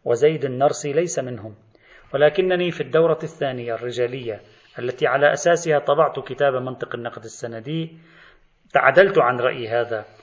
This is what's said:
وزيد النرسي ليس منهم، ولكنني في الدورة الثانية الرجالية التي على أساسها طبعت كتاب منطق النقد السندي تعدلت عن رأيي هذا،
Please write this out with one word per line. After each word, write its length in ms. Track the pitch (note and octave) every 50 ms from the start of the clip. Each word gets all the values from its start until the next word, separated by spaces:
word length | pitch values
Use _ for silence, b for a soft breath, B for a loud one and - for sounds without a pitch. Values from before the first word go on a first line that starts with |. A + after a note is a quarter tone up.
| _
وزيد 400 | A#2+ A#2+ A2+ C#3+ D#3 D#3+ D3+ C3+
النرسي 480 | C3+ B2+ B2+ C3+ D3 C#3+ - - D3 C3+
ليس 260 | D#3 F3+ E3+ - -
منهم، 360 | C3 B2 B2 G#2+ G2+ A2 G#2 _ _ _ b b b b b b b b -
ولكنني 560 | C#3 D3 D3+ D3 - F#3 F#3 F#3 F3 F3+ F3
في 100 | D#3+ -
الدورة 380 | D3+ B2+ B2+ D#3+ E3 E3+ D#3 D#3 E3
الثانية 520 | D#3 - - D3 C3+ B2+ B2 A#2+ A#2+ A2+
الرجالية 640 | A2+ A#2 B2 A#2 A#2+ B2 A#2+ B2 C3+ B2 A2+ G#2+ - b b b b b b b -
التي 280 | A#2+ B2 B2+ - D3+
على 260 | C3 B2+ C#3 D#3 D3 -
أساسها 460 | - - E3+ E3+ D#3+ E3 E3 D3+ C#3+
طبعت 400 | - - C#3+ D#3 D#3 C#3 - C#3
كتاب 360 | B2+ - B2+ - C#3+ C#3 C3
منطق 400 | B2+ B2+ C3 B2+ - A#2+ - -
النقد 300 | A#2+ A#2 A#2+ - A#2 A2
السندي 760 | A2+ - - - A#2 A#2 A2+ A2 C#3 D#3 D#3+ D#3+ D#3+ b b b b b b b b b b b b _ _ _ _ -
تعدلت 460 | C#3 B2+ C3 C3+ F3 G3 F#3+ - D#3+
عن 220 | C3 A#2+ B2+ B2
رأيي 280 | A#2+ B2+ - B2+ A#2 G#2+
هذا، 360 | A#2 A#2+ A#2 G#2+ A2+ G#2+ G#2+ - b b